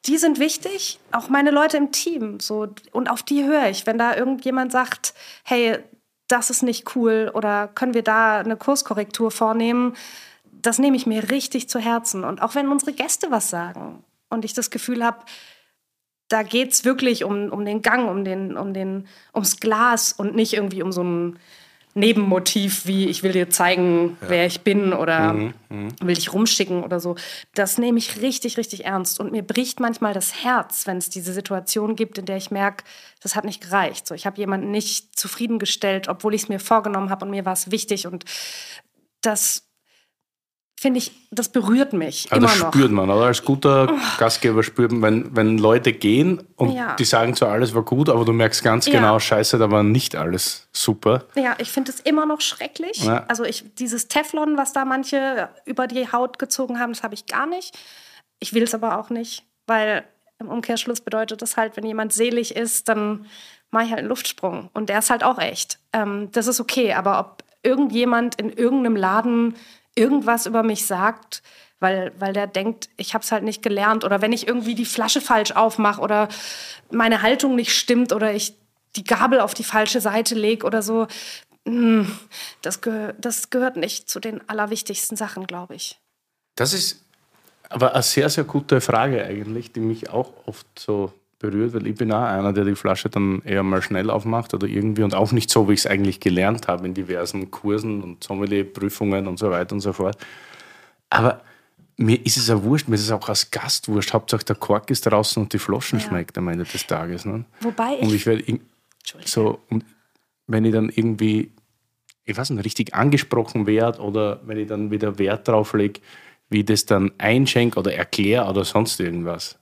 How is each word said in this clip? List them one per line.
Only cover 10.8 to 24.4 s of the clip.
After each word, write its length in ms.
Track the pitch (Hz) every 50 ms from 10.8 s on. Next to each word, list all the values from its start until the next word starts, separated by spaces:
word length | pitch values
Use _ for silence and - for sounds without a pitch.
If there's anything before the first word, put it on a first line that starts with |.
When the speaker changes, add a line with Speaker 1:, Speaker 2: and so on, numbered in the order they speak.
| 269 285 269
Speaker 1:
ich 100 | 240 254
mir 240 | 233 214 220 214 208
richtig 380 | 269 277 262 - - 254 254 -
zu 100 | - 247
Herzen. 440 | 220 233 233 233 233 - - 190 185
Und 180 | - 196 -
auch 120 | - 226 -
wenn 140 | 285 285 277
unsere 240 | 277 277 277 302 -
Gäste 380 | - - 330 - - - 339
was 180 | 254 214 - -
sagen 540 | - 170 170 175 180 - - - - - _ _ _ _ _ _
und 160 | 233 226 220
ich 80 | 214 -
das 160 | - 220 -
Gefühl 340 | - 240 - - 247 233 233
hab, 220 | 233 233 233 - - - - - - - _ _ _ _ _ _ _ _ _ _ _ _ _ _
da 140 | _ - 262 214
geht's 420 | 185 220 240 262 262 - - -
wirklich 380 | 240 262 262 262 247 233 226 -
um, 280 | 202 202 202 208 202
um 140 | - 202 208
den 160 | 202 208 220 214
Gang, 260 | 233 220 254 247 214
um 140 | 180 196 196
den, 320 | 190 185 190 196 190 -
um 160 | - 196 196 196
den, 340 | 190 190 190 190 196 196 - - - _ _ -
ums 260 | 226 196 180 - -
Glas 520 | - 220 214 214 233 247 233 226 - - -
und 220 | - 202 208 -
nicht 180 | 226 220 220 214
irgendwie 280 | 208 202 196 185 190 180
um 80 | 185
so 120 | 185 180 180
ein 360 | 180 175 170 175 175 170 - _ _ - - - _ _ _ _ _ _
Nebenmotiv 920 | 208 202 226 226 208 202 196 185 185 185 - - 220 196 196 196 - -
wie, 200 | 180 196 190 190
„Ich 160 | 165 175 - 185
will 80 | 190
dir 180 | 185 185 180 175
zeigen, 680 | 180 - 180 175 185 175 180 180 170 170 175 170 170 -
Speaker 2:
Ja. 80 | - 180
Speaker 1:
wer 160 | 180 170